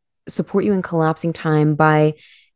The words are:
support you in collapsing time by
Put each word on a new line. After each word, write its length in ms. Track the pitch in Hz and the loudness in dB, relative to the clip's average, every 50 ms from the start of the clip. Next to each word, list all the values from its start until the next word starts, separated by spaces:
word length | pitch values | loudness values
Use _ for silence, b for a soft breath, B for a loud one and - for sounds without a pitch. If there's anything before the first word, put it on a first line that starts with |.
| _ _ _ _ _ - | _ _ _ _ _ -8
support 380 | - - 170 - - 202 - | -6 -6 -6 -2 -2 -2 0
you 80 | 208 202 | 0 0
in 80 | 185 | -2
collapsing 500 | 175 - 170 165 160 160 165 - - 170 | -2 -2 -2 0 0 0 -2 -2 -4 -6
time 440 | 160 - - 160 156 151 151 151 151 | -6 -4 -2 0 2 2 2 2 2
by 400 | 147 156 156 156 151 151 151 151 b b b b b b b b | 2 2 4 4 4 2 2 0 b b b b b b b b